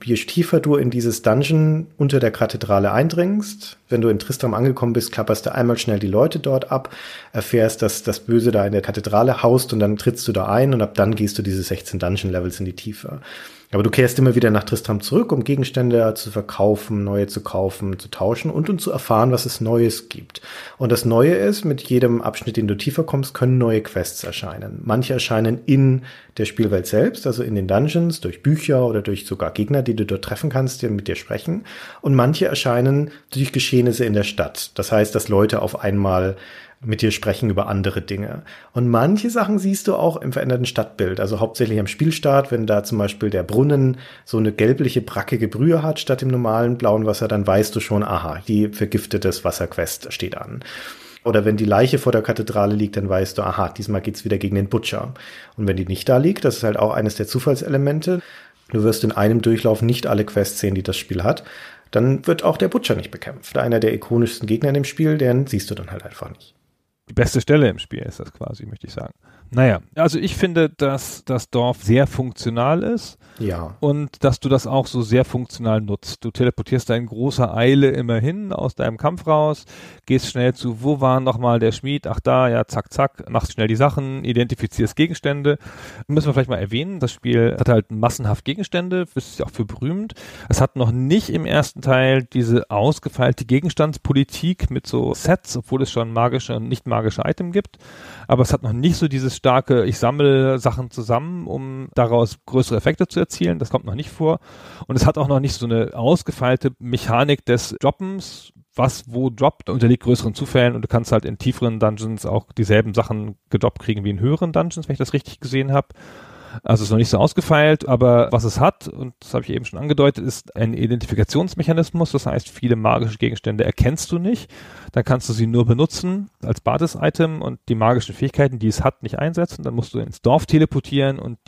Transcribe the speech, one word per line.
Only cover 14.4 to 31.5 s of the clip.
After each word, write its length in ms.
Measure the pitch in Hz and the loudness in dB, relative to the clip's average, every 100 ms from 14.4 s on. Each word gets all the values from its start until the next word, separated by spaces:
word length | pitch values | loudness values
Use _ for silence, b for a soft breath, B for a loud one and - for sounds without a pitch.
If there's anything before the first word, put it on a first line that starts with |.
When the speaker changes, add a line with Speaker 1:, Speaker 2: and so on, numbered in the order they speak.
| 117 | 4
Speaker 1:
nach 140 | 104 | 4
Tristram 380 | - 110 - 101 | 0 -4 -2 -4
zurück, 300 | - 180 233 | 0 0 0
um 120 | 139 | -2
Gegenstände 680 | 143 139 127 131 123 117 113 | 0 -2 -2 0 2 2 2
zu 160 | 107 107 | -2 -6
verkaufen, 760 | 104 - - 104 104 - 104 | -8 -6 0 2 2 -2 -4
neue 220 | 101 101 101 | -2 -2 -2
zu 160 | 101 | -6
kaufen, 560 | - 95 95 - 98 95 | -6 -2 -2 -4 -6 -8
zu 100 | - | -10
tauschen 420 | - 95 120 160 | -4 -2 -2 -2
und, 200 | 151 160 | -2 -2
und 100 | 180 | -2
zu 100 | - | -4
erfahren, 420 | - - 110 127 | -4 0 2 4
was 120 | 123 | 2
es 160 | 123 - | -2 -4
Neues 480 | 110 117 113 - - | 0 2 2 0 -10
gibt. 320 | - - - B B B - | -16 -18 -18 B B B -4
Und 140 | 120 | 0
das 120 | 117 | 2
Neue 300 | 117 117 151 | 4 6 6
ist, 320 | 98 202 208 160 | 4 2 0 -2
mit 160 | 135 | -4
jedem 400 | - 123 123 117 | 0 2 4 2
Abschnitt, 340 | - - - 110 | -2 -6 -4 -2
den 120 | 104 | 0
du 60 | 101 | -2
tiefer 260 | 139 160 | -2 -2
kommst, 300 | 160 139 135 | -2 -2 -4
können 240 | - 127 127 | 0 2 4
neue 240 | 117 110 | 4 2
Quests 420 | - 92 - - | 0 -4 -6 -8
erscheinen. 560 | 85 - 92 101 104 104 | -10 -10 -10 -10 -12 -8
Manche 300 | - 117 127 | -2 0 0
erscheinen 460 | 127 - 110 113 120 - | -2 0 0 0 0 2
in 380 | 135 135 131 B B B - | 4 4 2 B B B -6
der 80 | 104 | -4
Spielwelt 400 | - 107 95 - | -2 0 0 0
selbst, 400 | 107 202 247 139 | 2 2 0 -4
also 160 | 113 | -4
in 120 | 123 | -4
den 140 | 101 95 | -4 0
Dungeons, 540 | 101 151 170 170 156 | 2 2 0 0 -2
durch 200 | 92 - | -8 -2
Bücher 400 | 139 151 - 131 123 | 0 0 2 2 2
oder 160 | 107 | 0
durch 240 | 104 95 - | -2 -6 -6
sogar 240 | 95 82 | -6 -4
Gegner, 320 | - 104 139 | -2 0 0
die 120 | 123 | 0
du 120 | 110 104 | -2 -2
dort 180 | 98 | -4
treffen 240 | - 107 151 | -6 -6 -4
kannst, 320 | 131 131 - | -2 -2 -4
die 80 | 117 | -4
mit 180 | 104 101 | -4 -4
dir 100 | - | -6
sprechen. 480 | - 107 165 | -6 -8 -6